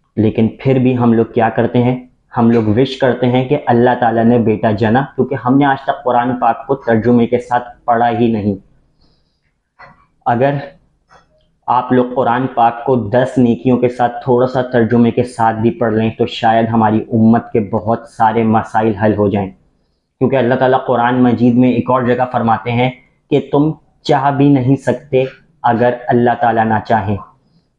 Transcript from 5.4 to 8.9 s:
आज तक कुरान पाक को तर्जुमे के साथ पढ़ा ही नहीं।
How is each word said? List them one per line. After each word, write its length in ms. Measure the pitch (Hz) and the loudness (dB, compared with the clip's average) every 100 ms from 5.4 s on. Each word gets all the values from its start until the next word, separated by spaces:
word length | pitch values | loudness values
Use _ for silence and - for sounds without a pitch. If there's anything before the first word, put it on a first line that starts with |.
| 123 139 143 | 0 2 2
आज 120 | 135 | 0
तक 240 | - 135 | -4 -6
कुरान 300 | 127 120 123 | -2 0 0
पाक 320 | 127 123 117 - | -2 -2 -2 -4
को 80 | 139 | -6
तर्जुमे 520 | - 113 110 120 117 | -2 0 2 2 2
के 100 | 123 | -2
साथ 220 | - 123 - - - | -2 -4 -6 -8 -2
पढ़ा 200 | 117 120 | 0 0
ही 240 | 113 117 | 0 0
नहीं। 260 | 110 101 95 - _ _ | 0 -4 -6 -10 _ _